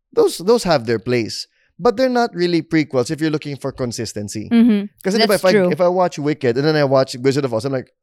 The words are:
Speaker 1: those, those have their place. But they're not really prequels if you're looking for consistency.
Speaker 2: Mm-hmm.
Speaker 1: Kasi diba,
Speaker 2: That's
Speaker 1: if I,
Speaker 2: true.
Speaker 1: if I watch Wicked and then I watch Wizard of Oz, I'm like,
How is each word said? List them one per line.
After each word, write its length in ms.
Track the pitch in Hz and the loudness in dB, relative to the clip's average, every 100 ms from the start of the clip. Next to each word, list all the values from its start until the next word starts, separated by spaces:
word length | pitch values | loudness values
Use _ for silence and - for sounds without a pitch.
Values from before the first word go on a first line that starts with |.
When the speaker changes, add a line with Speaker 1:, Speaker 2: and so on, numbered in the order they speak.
| _ - | _ 0
Speaker 1:
those, 220 | 403 - | 0 0
those 240 | 180 233 | 0 0
have 240 | 185 151 113 | 2 0 0
their 100 | 113 | -2
place. 460 | 123 123 101 - - _ _ - | 0 -2 -2 -8 -14 _ _ -2
But 220 | 214 220 | 0 2
they're 80 | 262 | 0
not 240 | 247 233 | 0 -2
really 320 | 170 180 170 | -2 0 0
prequels 460 | 147 165 147 127 120 | 0 -2 0 -2 -2
if 80 | 151 | -2
you're 100 | 160 | -2
looking 300 | 151 147 139 | -4 -6 -8
for 80 | 139 | -8
consistency. 800 | - 123 110 110 107 104 107 104 | -6 -6 -6 -8 -8 -10 -10 0
Speaker 2:
Mm-hmm. 480 | 233 233 208 202 _ | 2 4 2 -4 _
Speaker 1:
Kasi 140 | 190 208 | -4 0
diba, 80 | 220 196 | 2 2
Speaker 2:
That's 80 | |
Speaker 1:
if 0 | |
I, 80 | 190 | 4
Speaker 2:
true. 180 | 202 180 | 4 2
Speaker 1:
if 100 | 151 | 2
I 40 | 175 | 0
watch 260 | 180 175 - | 2 0 -2
Wicked 380 | 143 151 127 117 | -4 -2 0 0
and 80 | 151 | 2
then 80 | |
I 140 | 156 139 | 2 2
watch 260 | 135 131 127 | 2 0 0
Wizard 240 | 131 139 | 0 0
of 80 | 135 | 0
Oz, 140 | 113 131 | -2 -4
I'm 40 | 135 | -6
like, 160 | 113 _ | -8 _